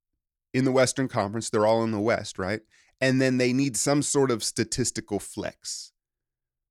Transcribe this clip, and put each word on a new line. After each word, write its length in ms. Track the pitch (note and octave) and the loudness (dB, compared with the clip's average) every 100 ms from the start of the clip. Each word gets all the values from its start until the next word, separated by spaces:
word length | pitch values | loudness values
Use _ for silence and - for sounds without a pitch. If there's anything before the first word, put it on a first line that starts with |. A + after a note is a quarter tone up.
| _ _ _ _ _ | _ _ _ _ _
in 120 | C3 | 0
the 80 | C3+ | 2
Western 340 | C3 B2 - C3 | 4 2 2 -2
Conference. 420 | A#2+ G2+ A2+ A2 | 0 -2 -4 -2
They're 180 | A2 G#2 | 2 4
all 180 | A2+ | 4
in 80 | A2+ | 2
the 80 | G#2+ | 0
West, 360 | G#2+ G2+ G#2 - | 0 0 -4 -8
right? 240 | F#2 A2 - _ _ _ | -6 -6 -8 _ _ _
And 200 | C3 C3 | 0 4
then 180 | C3 B2+ | 2 2
they 140 | B2+ | 2
need 240 | B2+ C#3 G#2+ | 2 0 -2
some 260 | - C#3+ | 0 0
sort 300 | C3+ C#3+ C3+ | 0 0 2
of 100 | A#2 | 0
statistical 800 | - - A2 - A#2+ - - G2+ | -2 -4 -4 -2 -4 -6 -6 -8
flex. 720 | - - - - - - - _ _ _ _ _ _ _ _ | -6 -10 -10 -12 -14 -14 -14 _ _ _ _ _ _ _ _